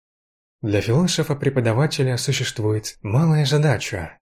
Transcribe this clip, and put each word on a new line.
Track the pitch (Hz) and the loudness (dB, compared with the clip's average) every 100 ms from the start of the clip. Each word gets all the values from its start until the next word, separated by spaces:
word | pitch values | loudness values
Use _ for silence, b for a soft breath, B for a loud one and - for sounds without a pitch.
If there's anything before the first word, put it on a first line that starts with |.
| _ _ _ _ _ _ | _ _ _ _ _ _
Для | 110 101 | -2 0
философа-преподавателя | 104 127 180 - 151 143 139 139 117 110 151 - 131 120 | 2 2 2 0 -2 -2 -2 0 0 2 0 0 -2 -2
существует | - 131 123 - 107 107 - - | -2 -2 -4 -2 -2 -2 -4 -10
малая | 107 120 165 151 | -2 2 2 2
задача – | 143 147 151 107 - 98 82 - _ | 2 2 2 0 -2 -6 -8 -12 _